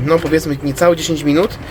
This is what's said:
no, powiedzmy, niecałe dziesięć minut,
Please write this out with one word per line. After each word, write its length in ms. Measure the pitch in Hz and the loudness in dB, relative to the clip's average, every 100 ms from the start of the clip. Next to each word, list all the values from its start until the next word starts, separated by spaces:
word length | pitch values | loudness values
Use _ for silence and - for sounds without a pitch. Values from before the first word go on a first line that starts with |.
| 139 | 0
no, 120 | 165 | 0
powiedzmy, 380 | 156 160 156 139 | 2 0 0 -4
niecałe 340 | 143 139 175 165 | -4 2 2 2
dziesięć 260 | 165 156 | 0 -2
minut, 360 | 147 151 214 - - | 2 2 0 -4 -14